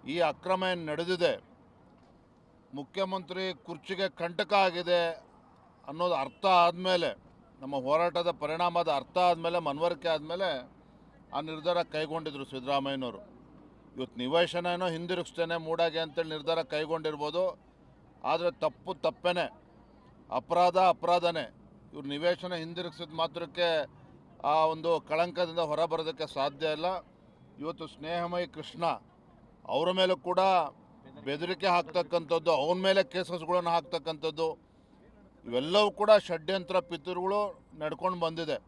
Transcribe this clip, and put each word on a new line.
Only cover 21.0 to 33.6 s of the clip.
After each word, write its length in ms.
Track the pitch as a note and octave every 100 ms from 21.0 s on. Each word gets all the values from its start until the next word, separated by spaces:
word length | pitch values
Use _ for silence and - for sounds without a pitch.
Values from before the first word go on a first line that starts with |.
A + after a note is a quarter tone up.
| E3+ F3 E3+ D#3+ A2+ - - - -
ಇವ್ರು 160 | D3 C#3 C#3+
ನಿವೇಶನ 380 | E3+ F3 F3+ F3
ಹಿಂದಿರುಗಿಸಿದ 500 | E3 E3+ F3 E3 E3 D#3+
ಮಾತ್ರಕ್ಕೆ 460 | E3 D#3+ E3+ F3 F3 D#3+ C#3 - - - - - -
ಆ 20 | D#3 D#3+
ಒಂದು 180 | D#3+ E3 D#3+ -
ಕಳಂಕದಿಂದ 520 | D#3 F3 D#3+ F3 E3 D#3+
ಹೊರ 120 | D3+ E3
ಬರೋದಕ್ಕೆ 340 | D#3+ D#3+ C#3+ D3+ C#3
ಸಾಧ್ಯ 380 | C#3+ C#3 D#3 D3+
ಇಲ್ಲ. 100 | F3 F#3 - - - - - -
ಇವತ್ತು 240 | D3+ D#3+ D#3+
ಸ್ನೇಹಮಯಿ 540 | - D#3 E3+ F3 F3 E3+ D3+
ಕೃಷ್ಣ 300 | D3 D#3 E3+ A#2 - - - - - - - B2+
ಅವ್ರ 140 | F3 F#3
ಮೇಲೂ 180 | F#3 F#3 F3
ಕೂಡ 140 | F3+ F#3+ F3+ D3 - - - - - C3+
ಬೆದರಿಕೆ 400 | D3 E3+ F#3 G3 F3
ಹಾಕ್ತಕ್ಕಂಥದ್ದು, 760 | E3 F3 E3+ E3+ D#3+ E3 D#3+ D#3+
ಅವನ 140 | D3 F3+ F#3+
ಮೇಲೆ 140 | F#3+ F#3
ಕೇಸಸ್ಗಳನ್ನು 580 | F3+ E3 F3 D#3+ F3+